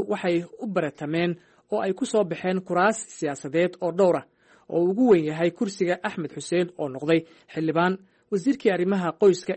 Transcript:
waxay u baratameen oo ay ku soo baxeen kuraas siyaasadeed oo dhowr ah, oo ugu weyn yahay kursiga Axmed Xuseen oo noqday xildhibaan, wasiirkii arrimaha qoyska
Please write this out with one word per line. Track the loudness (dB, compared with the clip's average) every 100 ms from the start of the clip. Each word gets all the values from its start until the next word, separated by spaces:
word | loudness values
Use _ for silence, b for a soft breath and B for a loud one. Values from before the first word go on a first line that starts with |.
| 2
waxay | -2 0 0 -2 -10
u | -6
baratameen | -2 -4 -4 -4 -2 -2 -4 b b b
oo | -4
ay | -2
ku | -4 -2
soo | 0
baxeen | 0 -2 -2 -4
kuraas | -2 0 2 0 -8 -8
siyaasadeed | -6 -6 -4 0 0 -2
oo | -4
dhowr | 2 2 2
ah, | -4 b b b b
oo | 0
ugu | 0 2 6
weyn | 4 4
yahay | 0 -2
kursiga | 0 -4 -2 -2 -2
Axmed | -4 -6 -10
Xuseen | -10 -4 -2 -2 -4
oo | -8
noqday | -4 0 0 0 b b
xildhibaan, | -6 -2 0 0 -2 b b b
wasiirkii | -2 0 0 2
arrimaha | 2 2 0 -2
qoyska | 4 4 4 0